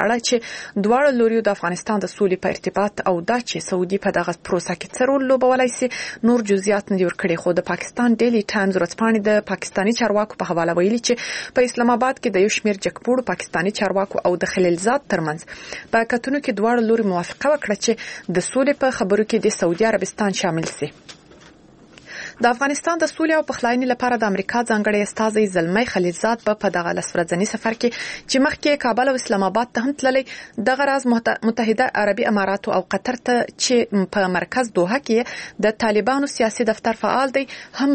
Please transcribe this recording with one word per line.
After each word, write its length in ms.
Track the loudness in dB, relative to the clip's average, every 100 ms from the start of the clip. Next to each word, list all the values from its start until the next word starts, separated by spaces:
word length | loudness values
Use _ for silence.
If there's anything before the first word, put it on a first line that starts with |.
اړه 140 | 0 0 0
چې 80 | -2 -2 -14 -8 -4 0
دواړه 240 | 2 2 4
لوریو 240 | 2 2 0
د 20 | 0
افغانستان 480 | -4 -6 -4 -2 -4
د 20 | -2
سولې 220 | 0 0 -2
په 100 | -4
ارتباط 480 | -4 -2 -2 -2 -2
او 40 | -2 0
دا 60 | -2 -2
چې 180 | -8 -4
سعودي 320 | -2 -2 0 0
په 80 | 0
دغه 180 | -2 -6 -2
پروسه 260 | -2 -2 -8
کې 80 | -8 -2
څه 160 | 2
رول 160 | 2 2
لوبولی 340 | 2 4 4 2 0
سي، 160 | -4 -4 -12 0 2
نور 160 | 2 2
جزئیات 420 | 0 2 0 0 0
نه 20 |
دي 80 | 0
ورکړي. 260 | 0 -2 0
خو 120 | 0 0
د 80 | 0
پاکستان 440 | -6 -6 0 2 4
ډیلی 180 | 4 2 0 0
ټایمز 240 | 0 2
ورځپاڼې 400 | -2 0 0 2 2
د 180 | 2 0
پاکستاني 460 | -8 -6 -2 0 0
چارواکو 400 | 0 0 -2 -6
په 120 | -4
حواله 260 | 0 0 2
ویلي 240 | 2 0
چې 500 | 0 -2 -2 -10 -4 0
په 100 | 0
اسلام 240 | 2 2 2
آباد 240 | 0 0
کې 60 | -2 2
د 80 | 2
یو 80 | 2
شمیر 260 | -2 -2 -4
جګپوړو 420 | -6 -2 0 0
پاکستاني 440 | -6 -4 -2 -2 0
چارواکو 420 | 0 0 -2 -2 0
او 100 | 0 -2
د 80 | 2
خلیلزاد 520 | 2 2 0 -2 -2 -2
ترمنځ 400 | -2 -6 -10 -18 -14 -16 -2
په 140 | -2 0
کتنو 280 | -2 -2 -2
کې 140 | -2 0
دواړه 240 | 2 2 2
لوري 180 | 2 2
موافقه 380 | 0 -4 -2 0
وکړه 240 | 0 0 -2
چې 100 | 0 -2 -4 -14 -2 -2
د 80 | 0
سولې 260 | 0 2 2
په 160 | 0 0
خبرو 260 | 0 2 2
کې 80 | 2 0
د 80 | 0
سعودي 260 | 0 2 2
عربستان 460 | 2 -2 -2 -2 0
شامل 280 | -2 -2 -4
سي. 160 | -6 -10 -10 -20 -20 -20 -20 -20 -20 -20 -20 -20 -20 -20 -16 -16 0
د 20 | 2
افغانستان 520 | 2 0 -2 -2 0
د 80 | -2
سولې 200 | 0 0 0
او 80 | 0
پخلاینې 400 | -2 0 0 0
لپاره 260 | 0 0 0
د 80 | 0
امریکا 300 | -2 -2 -2
ځانګړی 380 | 0 0 2 0 0
استازی 380 | 0 0 2 2 2
زلمی 300 | 0 0 0
خلیلزاد 520 | 0 0 0 -2 0 0
به 40 | 0 0
په 60 | 0
دغه 180 | -2 -4
لس 100 | -4 -4
ورځني 320 | -2 0 -2
سفر 240 | -2 -4 -2
کې، 100 | -2 -2 -10 -12 -2
چې 80 | 2 2
مخکې 380 | 2 0 2 0
کابل 260 | 2 2
او 20 | 0
اسلام 260 | 0 0 2
آباد 260 | 0 -2 -2
ته 60 | -2
هم 80 | 0
تللی، 200 | 2 2 -2 -10 -14 -4 0
دغه 200 | 2 2
راز 180 | 2 2 2
مت-، 180 | 2 0 0
متحده 400 | 0 0 2 0 2
عربي 260 | 0 0 0
اماراتو 420 | 0 0 -2 0 -2
او 60 | 0
قطر 260 | -4 -4 -4 0
ته، 180 | 0 0 -4
چې 480 | 0 2 2 0 0
په 160 | 0 0 0
مرکز 340 | -2 -2 -2 0
دوحه 240 | 0 0 0
کې 100 | 0 0 -8 -16 -2 -2
د 80 | 0 0
طالبانو 440 | 2 2 0 -2 0
سیاسي 320 | -2 2 0
دفتر 320 | 0 -2 -2
فعال 340 | 0 2 2 0
دی، 60 | -4 -10 -16 -2
هم 100 | 2